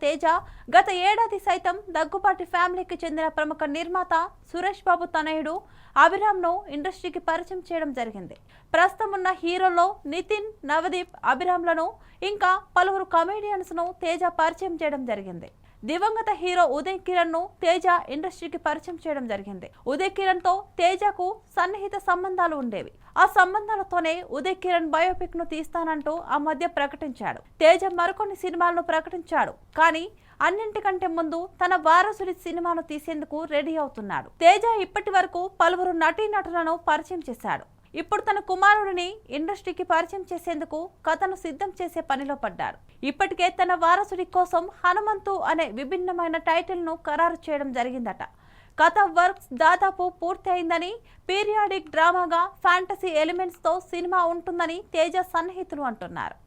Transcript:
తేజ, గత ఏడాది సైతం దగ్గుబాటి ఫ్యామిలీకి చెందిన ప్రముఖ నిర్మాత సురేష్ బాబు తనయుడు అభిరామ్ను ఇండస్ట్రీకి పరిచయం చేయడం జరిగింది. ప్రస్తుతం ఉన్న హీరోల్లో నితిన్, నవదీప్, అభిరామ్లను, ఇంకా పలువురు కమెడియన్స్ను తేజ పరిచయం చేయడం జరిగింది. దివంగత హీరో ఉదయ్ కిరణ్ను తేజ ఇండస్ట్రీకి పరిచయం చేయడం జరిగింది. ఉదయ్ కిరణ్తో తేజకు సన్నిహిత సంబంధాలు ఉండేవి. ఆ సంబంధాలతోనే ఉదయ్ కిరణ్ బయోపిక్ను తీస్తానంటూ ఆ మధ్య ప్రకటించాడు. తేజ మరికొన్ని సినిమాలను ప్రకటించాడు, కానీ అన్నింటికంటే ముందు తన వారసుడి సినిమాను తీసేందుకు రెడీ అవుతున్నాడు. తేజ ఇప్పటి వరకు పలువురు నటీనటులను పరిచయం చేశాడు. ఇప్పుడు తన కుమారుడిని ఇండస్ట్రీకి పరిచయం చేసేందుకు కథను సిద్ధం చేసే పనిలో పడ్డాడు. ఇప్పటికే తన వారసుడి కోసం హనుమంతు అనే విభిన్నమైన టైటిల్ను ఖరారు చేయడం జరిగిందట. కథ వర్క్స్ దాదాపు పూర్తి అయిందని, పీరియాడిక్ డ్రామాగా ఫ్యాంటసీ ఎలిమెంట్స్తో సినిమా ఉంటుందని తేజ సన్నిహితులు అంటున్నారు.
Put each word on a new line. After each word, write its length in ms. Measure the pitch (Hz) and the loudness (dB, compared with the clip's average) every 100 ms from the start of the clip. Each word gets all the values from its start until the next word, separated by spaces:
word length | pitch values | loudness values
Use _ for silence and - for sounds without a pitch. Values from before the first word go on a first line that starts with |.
తేజ, 200 | 294 302 320 339 - - - 330 | -2 0 2 0 -2 -18 4 4
గత 120 | 392 359 370 | 6 2 2
ఏడాది 300 | 427 466 403 403 | 2 2 -2 0
సైతం 280 | 370 370 381 415 320 | 0 0 -4 -4 -4
దగ్గుబాటి 480 | 302 359 392 370 359 | -2 0 0 0 -2
ఫ్యామిలీకి 440 | 349 359 359 370 359 | 0 0 0 -6 -6
చెందిన 240 | 330 311 320 311 | -6 -4 -4 -2
ప్రముఖ 300 | 302 311 302 294 | -4 -2 -4 -4
నిర్మాత 380 | 339 370 359 330 349 - - | -4 -4 0 0 -2 -8 -12
సురేష్ 340 | 339 370 392 381 | -6 -4 -2 0
బాబు 160 | 349 339 320 | 0 0 -4
తనయుడు 400 | 302 311 302 359 - - - 262 320 | -2 -4 -4 -6 -10 -20 -2 6 6
అభిరామ్ను 480 | 381 427 381 339 370 - 285 | 6 2 2 0 -2 -4 -6
ఇండస్ట్రీకి 440 | 330 370 359 392 330 | -6 -6 -8 -6 -2
పరిచయం 300 | 330 349 370 - | -4 -4 -10 -6
చేయడం 240 | 339 311 254 | -4 -4 -6
జరిగింది. 380 | 226 208 170 - _ - _ | -8 -8 -14 -16 _ -20 _
ప్రస్తుతం 380 | 320 370 - 427 381 | 4 4 2 -4 -2
ఉన్న 100 | 370 370 | -2 -2
హీరోల్లో 440 | 339 359 370 349 370 403 285 | -2 2 2 4 2 0 -8
నితిన్, 360 | 330 370 427 427 427 277 | -6 -4 -4 -4 -10 -2
నవదీప్, 420 | 311 349 359 349 - - | 0 0 -2 -6 -4 0
అభిరామ్లను, 540 | 262 359 359 339 330 339 - - - 381 | 0 2 2 2 0 -2 -6 -18 -8 -6
ఇంకా 240 | 415 370 381 - 359 | 0 2 2 0 2
పలువురు 300 | 370 392 381 330 | 2 0 0 2
కమెడియన్స్ను 680 | 330 427 415 392 381 330 349 359 | 2 -2 -4 -6 -6 -6 -6 -4
తేజ 220 | 339 330 349 339 | -4 0 0 2
పరిచయం 320 | 320 320 381 330 | 0 0 -6 -4
చేయడం 220 | 302 285 247 | -2 -2 -4
జరిగింది. 380 | 208 190 175 - _ - - 214 | -6 -8 -12 -16 _ -20 -12 -4
దివంగత 420 | 339 427 440 440 349 | 0 0 0 -2 -2
హీరో 220 | 359 359 320 277 | 0 2 2 2
ఉదయ్ 220 | 339 381 359 | -4 -6 -2
కిరణ్ను 340 | 359 339 330 381 - | 0 0 -2 -6 -4
తేజ 240 | 349 359 359 349 - | 0 2 4 2 0
ఇండస్ట్రీకి 440 | 285 359 - 330 330 311 | -6 -6 -8 -10 -6 -4
పరిచయం 300 | 311 359 330 | -4 -6 -10
చేయడం 220 | 330 285 240 | -6 -6 -4
జరిగింది. 360 | 196 202 190 - - - | -8 -8 -14 -16 -12 -6
ఉదయ్ 200 | 277 381 381 | -2 -2 -2
కిరణ్తో 360 | 381 370 359 381 403 - | 0 0 2 0 -2 0
తేజకు 480 | 349 381 415 - 359 427 _ - | 2 2 0 0 -4 -6 _ -2
సన్నిహిత 400 | 359 403 392 392 381 | -2 -2 -6 -6 0
సంబంధాలు 480 | 359 381 370 349 302 | 0 0 0 0 0
ఉండేవి. 300 | 247 196 - - - - | -4 -6 -8 -14 -6 4
ఆ 20 | 262 415 | 4 6
సంబంధాలతోనే 800 | 370 415 415 427 381 349 330 339 - 269 | 4 4 -2 -4 -2 -2 0 -2 -6 -6
ఉదయ్ 200 | 359 370 | -4 -2
కిరణ్ 260 | 359 339 320 | 0 0 2
బయోపిక్ను 520 | 311 359 359 359 339 330 | 2 2 0 -4 -6 -6
తీస్తానంటూ 640 | 311 311 339 330 311 302 330 - | -6 -6 -4 -2 -2 -4 -6 -2
ఆ 40 | 294 302 | -2 0
మధ్య 180 | 294 339 339 | -2 -2 -2
ప్రకటించాడు. 640 | 285 294 302 240 190 117 - - | -4 -4 -10 -6 -6 -6 -10 4
తేజ 300 | 320 370 381 359 | 6 8 4 0
మరికొన్ని 380 | 349 381 403 381 | 0 0 -6 -6
సినిమాలను 400 | 370 339 349 349 339 | -6 0 2 2 0
ప్రకటించాడు, 640 | 320 320 359 - 302 208 - - - | -2 -2 -10 -4 0 0 -4 -8 2
కానీ 240 | 330 320 370 - - - 330 | 4 4 -4 -14 -16 -2 0
అన్నింటికంటే 580 | 403 440 415 415 370 370 330 | 0 -4 -4 -2 -2 -2 -2
ముందు 200 | 320 330 381 - | -2 -4 -6 -2
తన 120 | 359 359 311 | 2 2 6
వారసుడి 460 | 339 403 415 370 349 349 | 6 6 0 -6 -6 -6
సినిమాను 360 | 339 349 330 330 | -4 -2 -4 -6
తీసేందుకు 480 | 302 330 302 294 294 320 | -10 -8 -8 -6 -8 -4
రెడీ 220 | 294 302 320 | -2 -2 -2
అవుతున్నాడు. 440 | 277 - 202 151 - - | -4 -6 -6 -6 -6 4
తేజ 240 | 339 403 453 440 370 | 8 8 6 0 0
ఇప్పటి 240 | 415 403 381 | -4 0 2
వరకు 240 | 359 349 381 - | 2 -2 -4 2
పలువురు 320 | 339 359 370 330 | 4 4 0 2
నటీనటులను 720 | 320 320 427 415 349 339 320 339 339 | 2 2 -2 -2 -2 -2 -2 -2 0
పరిచయం 340 | 302 320 359 311 | 0 -2 -10 -10
చేశాడు. 360 | - 214 147 - _ _ 302 | -8 -6 -6 -6 _ _ -10
ఇప్పుడు 220 | 339 415 427 | -4 -2 0
తన 100 | 403 403 | -2 -2
కుమారుడిని 580 | 370 392 415 392 359 349 427 - 269 | 2 4 4 2 -2 -4 -8 -10 -6
ఇండస్ట్రీకి 480 | 330 392 - 330 370 | -6 -6 -8 -6 0
పరిచయం 320 | 330 330 392 370 | 0 0 -6 -10
చేసేందుకు 480 | 349 - 330 320 311 359 _ 320 | -10 -6 -6 -6 -8 -8 _ -2
కథను 300 | 320 381 381 | 0 -2 -4
సిద్ధం 260 | 339 277 392 - | -8 -8 -8 -6
చేసే 220 | 349 330 320 | -8 -6 -4
పనిలో 240 | 262 277 277 | -4 -4 -6
పడ్డాడు. 360 | 214 175 123 - - - 269 | -6 -6 -8 -8 -18 -10 -6
ఇప్పటికే 360 | 277 392 370 359 370 | -2 -2 0 0 2
తన 120 | 359 359 | 0 2
వారసుడి 420 | 330 370 403 370 359 370 | 4 4 2 -4 -2 0
కోసం 280 | 359 339 370 - | 2 0 -2 -2
హనుమంతు 520 | 359 381 415 403 403 381 - | 0 2 0 -2 -2 -2 0
అనే 140 | 320 311 214 | 0 -2 -4
విభిన్నమైన 580 | 277 370 370 349 339 320 330 | -6 -4 -4 -2 -2 -2 0
టైటిల్ను 440 | 330 330 359 330 330 - | 0 0 -4 -4 -6 -4
ఖరారు 300 | 302 339 330 320 | 2 2 0 -4
చేయడం 220 | 294 277 247 | -4 -2 -2
జరిగిందట. 440 | 240 254 226 - - _ - - - - | -4 -4 -6 -8 -12 _ -20 -20 -10 4
కథ 200 | 330 415 392 330 | 4 6 2 4
వర్క్స్ 320 | 359 381 - 247 | 2 2 -8 2
దాదాపు 420 | 320 359 392 370 359 359 | 4 6 2 0 -4 -2
పూర్తి 280 | 339 381 381 | -6 -4 -2
అయిందని, 400 | 359 330 339 359 466 - - - | -2 0 -2 -2 -10 -16 -14 -4
పీరియాడిక్ 640 | 381 427 427 415 381 320 | -2 0 2 0 -2 -4
డ్రామాగా 480 | 302 330 359 349 330 370 - | 2 4 4 2 2 0 0
ఫ్యాంటసీ 480 | 370 359 370 392 370 311 | 2 4 2 -6 -2 0
ఎలిమెంట్స్తో 500 | 311 359 370 339 330 359 - | 0 0 -4 -4 -2 -2 -4
సినిమా 300 | 349 349 370 339 | -6 -2 2 2
ఉంటుందని 460 | 339 359 349 330 349 427 330 | 0 -4 -4 -2 -4 -6 0
తేజ 200 | 330 359 359 | 0 0 -2
సన్నిహితులు 500 | 339 349 370 370 294 269 | -2 -4 -6 -10 -6 -6
అంటున్నారు. 440 | 214 185 165 92 - | -6 -10 -8 -10 -10